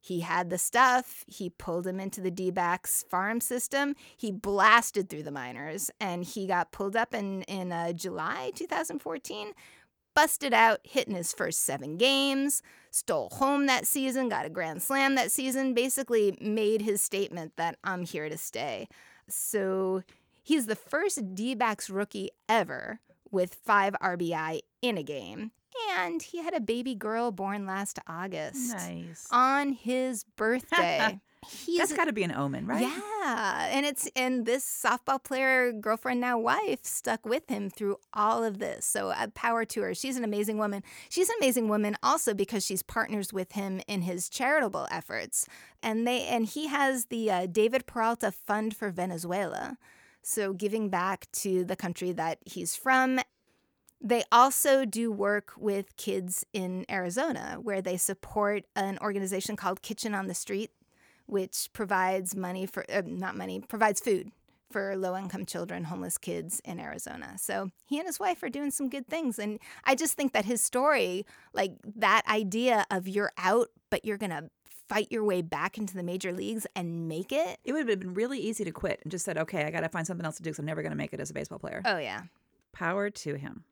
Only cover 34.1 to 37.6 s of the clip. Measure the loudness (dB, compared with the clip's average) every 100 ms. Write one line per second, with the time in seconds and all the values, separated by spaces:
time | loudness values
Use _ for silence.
34.1 | 0 0 2 2 0 0 0 0 0 0
35.1 | -2 0 0 4 4 4 0 -2 0 0
36.1 | 0 2 2 2 2 2 -2 -4 -4 -2
37.1 | -2 0 -2 -2 -4